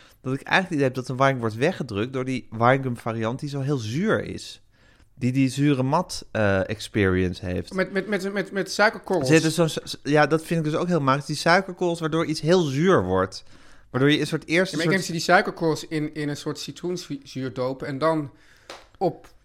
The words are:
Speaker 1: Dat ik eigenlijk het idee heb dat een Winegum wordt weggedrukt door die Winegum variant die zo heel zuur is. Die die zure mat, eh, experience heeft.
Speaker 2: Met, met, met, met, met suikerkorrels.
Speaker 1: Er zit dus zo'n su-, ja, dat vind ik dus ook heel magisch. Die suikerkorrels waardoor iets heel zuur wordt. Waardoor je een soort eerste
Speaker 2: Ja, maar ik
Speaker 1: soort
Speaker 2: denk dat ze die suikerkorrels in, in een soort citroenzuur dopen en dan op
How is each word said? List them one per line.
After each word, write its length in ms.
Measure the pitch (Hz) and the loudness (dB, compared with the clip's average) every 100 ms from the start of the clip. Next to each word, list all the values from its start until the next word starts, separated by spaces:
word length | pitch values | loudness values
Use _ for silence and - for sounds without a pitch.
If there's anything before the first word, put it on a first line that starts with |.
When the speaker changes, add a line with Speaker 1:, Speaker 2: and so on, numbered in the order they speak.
| - _ | -20 _
Speaker 1:
Dat 120 | 131 | -6
ik 80 | 135 | -6
eigenlijk 200 | - 175 | 0 0
het 80 | 185 | 0
idee 120 | 151 | 0
heb 100 | 135 | 0
dat 140 | 127 123 | 0 -6
een 80 | 127 | 2
Winegum 240 | 135 131 | 2 2
wordt 140 | 113 110 | -2 0
weggedrukt 560 | 151 185 131 101 127 | -2 -2 -4 -4 -2
door 120 | 131 | -4
die 220 | 131 131 - | -4 -6 -6
Winegum 460 | 110 117 135 131 120 | 2 4 4 0 -6
variant 440 | 117 113 110 131 | -6 -2 -2 -4
die 80 | 147 | -6
zo 120 | 143 | -4
heel 160 | 135 143 | -2 -2
zuur 460 | 107 135 214 147 | -2 -2 0 0
is. 360 | - 90 - - _ _ _ _ _ | -2 -10 -14 -18 _ _ _ _ _
Die 180 | - 123 | -4 0
die 160 | 131 135 | 2 2
zure 340 | 123 147 131 | 2 2 2
mat, 420 | 131 160 175 - - | 2 0 -2 -8 -6
eh, 380 | 110 104 95 92 | 0 2 2 0
experience 760 | 107 - 110 95 92 90 90 92 | -6 -4 2 2 4 0 -2 -6
heeft. 280 | 90 - | -6 -4
Speaker 2:
Met, 180 | 190 185 | -4 -2
met, 160 | 196 190 | -4 -2
met, 240 | 202 190 | -4 -4
met, 200 | 202 - | -4 -4
met 200 | 196 185 | -6 -4
suikerkorrels. 560 | - 214 - - 185 131 | 0 0 0 -2 0 6
Speaker 1:
Er 60 | |
zit 80 | 156 | 6
dus 120 | 160 | 6
zo'n 140 | 165 160 | 2 0
su-, 300 | - - - | -2 -8 -8
ja, 240 | 131 151 143 | 0 4 4
dat 160 | 160 | 2
vind 200 | 160 170 151 | 0 -2 -2
ik 60 | |
dus 80 | 151 | -2
ook 80 | 175 | 0
heel 120 | 170 | 2
magisch. 240 | 135 139 | 2 0
Die 120 | - 147 | -2 -2
suikerkorrels 640 | 170 180 190 180 180 165 | 4 4 2 -2 -2 -2
waardoor 240 | 160 160 | -2 -2
iets 160 | 165 156 | -2 -2
heel 220 | 151 185 | 2 4
zuur 420 | 151 135 185 151 | 4 2 4 4
wordt. 400 | 92 92 95 - - - - - - | 4 2 0 -4 -18 -20 -20 -20 -8
Waardoor 200 | 127 143 | 2 4
je 100 | 147 | 4
een 60 | 147 | 0
soort 200 | 156 - | -4 0
eerste 300 | 165 185 151 | 0 2 0
Speaker 2:
Ja, 80 | |
maar 80 | 165 | 0
ik 60 | 190 | 0
Speaker 1:
soort 60 | - | 0
Speaker 2:
denk 0 | |
dat 0 | |
ze 60 | |
die 80 | 165 | -2
suikerkorrels 680 | - 180 208 - 165 147 - | 4 4 4 -2 -2 -2 -4
in, 260 | 156 151 | -4 -4
in 140 | 151 147 | -4 -6
een 80 | 143 | -6
soort 220 | 151 143 | -8 -8
citroenzuur 960 | - 139 175 180 - 143 - 131 131 | -10 -10 -6 -6 -8 -12 -10 -8 -6
dopen 340 | 131 127 135 147 | -4 -4 -4 -8
en 120 | 135 | -2
dan 320 | 156 160 139 - _ _ - - - - | 0 0 -4 -12 _ _ -20 -20 -20 -4
op 280 | 175 - - - | -2 -2 -10 -20